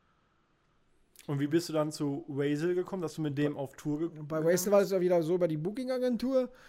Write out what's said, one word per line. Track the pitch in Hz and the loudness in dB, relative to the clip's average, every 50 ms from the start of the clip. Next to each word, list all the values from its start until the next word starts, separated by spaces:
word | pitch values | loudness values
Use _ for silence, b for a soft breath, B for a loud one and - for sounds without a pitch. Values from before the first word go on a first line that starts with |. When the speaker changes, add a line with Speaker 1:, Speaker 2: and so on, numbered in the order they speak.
| _ _ _ _ _ _ _ _ _ _ _ _ _ _ _ _ _ _ _ _ _ _ _ - - | _ _ _ _ _ _ _ _ _ _ _ _ _ _ _ _ _ _ _ _ _ _ _ -16 -8
Speaker 1:
Und | - 147 139 | -6 -2 -2
wie | 143 | 0
bist | 143 156 170 165 - | 2 2 0 0 0
du | 156 | -2
dann | 156 151 156 | 0 0 -2
zu | 151 - 151 143 139 139 - | -2 -4 -4 -4 -4 -4 -8
Wazel | - 139 139 143 147 147 147 160 180 180 | -6 -4 -2 0 0 0 0 0 0 0
gekommen, | 180 180 - 196 190 170 | -2 -2 -4 -4 -6 -6
dass | 151 - | -6 -4
du | 165 | -4
mit | 156 147 139 | -4 -2 0
dem | 139 147 147 147 | 0 0 0 0
Speaker 2:
Bei | - | -4
Speaker 1:
auf | 139 131 - | -8 -10 -10
Tour | - - 151 147 151 | -8 -4 -4 -2 -2
ge-, | 165 170 | -4 -6
Speaker 2:
Bei | 170 151 156 143 156 160 | -6 -10 -8 -6 -4 0
Speaker 1:
gegangen | 156 | 4
Speaker 2:
Wazel | 165 180 175 185 196 | 4 4 4 4 4
war | 202 202 | 6 6
Speaker 1:
bist? | 196 175 | 6 4
Speaker 2:
es | 196 | 2
ja | 185 | 0
wieder | 175 180 180 170 160 | 2 4 4 4 4
so | 156 180 | 2 2
über | 180 175 | 2 2
die | 165 156 | 0 0
Booking-Agentur. | 151 156 190 214 262 254 254 254 247 254 254 247 208 247 254 269 254 254 247 B B B | -2 -2 -4 -4 -4 -4 -4 -2 0 0 0 0 0 0 2 2 2 0 0 B B B